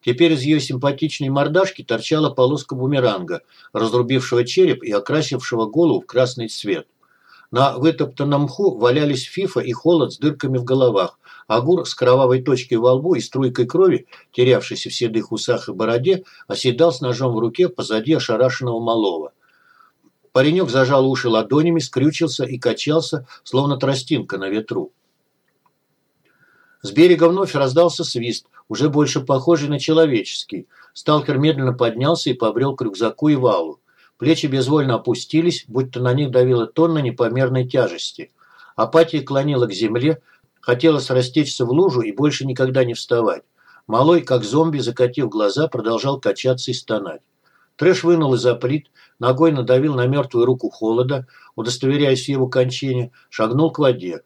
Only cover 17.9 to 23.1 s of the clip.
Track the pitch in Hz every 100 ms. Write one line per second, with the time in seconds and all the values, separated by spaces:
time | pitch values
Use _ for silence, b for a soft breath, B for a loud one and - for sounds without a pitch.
17.9 | 110 113 156 - 135 127 123 127 117 117
18.9 | 117 104 82 76 _ b b b b b
19.9 | b _ _ _ 131 143 175 165 127 127
20.9 | 139 135 131 123 110 110 139 165 165 131
21.9 | - 143 151 165 127 123 127 120 110 -
22.9 | 156 160